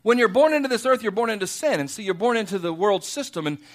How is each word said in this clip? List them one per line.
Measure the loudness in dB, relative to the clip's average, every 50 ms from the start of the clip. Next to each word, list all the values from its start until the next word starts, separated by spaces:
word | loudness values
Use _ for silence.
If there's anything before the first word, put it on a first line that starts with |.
When | _ 4 4 4
you're | 4 4
born | 6 6 4 6 4
into | 2 0 0
this | -2 0 2
earth, | 2 2 2 2
you're | -2 -2
born | 0 0 0
into | 0 -4 -4
sin. | -8 -8 -2 -2 0 0 0
And | -2 -4
so | -6 -10 -4
you're | -4 -4
born | 0 0 0 0
into | 0 -2 -2 -6 -4
the | -4 -4 -4
world | -2 -2 0 0 -2 -4
system, | -6 -8 -8 -8 -8 -8 -6 -4
and, | -4 -6 -6 -10 -18 -20